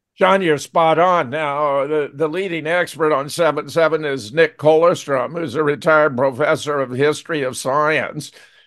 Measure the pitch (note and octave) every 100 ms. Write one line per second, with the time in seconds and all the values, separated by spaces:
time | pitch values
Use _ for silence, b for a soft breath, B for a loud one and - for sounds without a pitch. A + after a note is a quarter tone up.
0 | _ - F#3 G3 E3+ C#3+ - F3 D#3+ D#3+
1 | F#3 F3 B2+ D3+ D3 C#3+ D3 C#3 C#3+ D3+
2 | C#3 C#3+ D#3 F3 G3 E3 D3+ F3 E3+ D3
3 | D#3 C#3 C#3+ - D#3+ D3 D3 E3 D#3 D#3
4 | D3+ C3+ G#2 D3+ D#3+ - D3+ D#3+ E3+ D#3
5 | D3 C3 B2 E3+ D3+ D3 D3 C#3+ D#3+ D#3
6 | D3+ B2 C3+ B2 D3+ D3+ D3+ C#3+ B2+ B2
7 | D3 C#3+ - D#3 C3 A#2+ C3 C#3+ D3+ D3
8 | G2+ D3 - b b b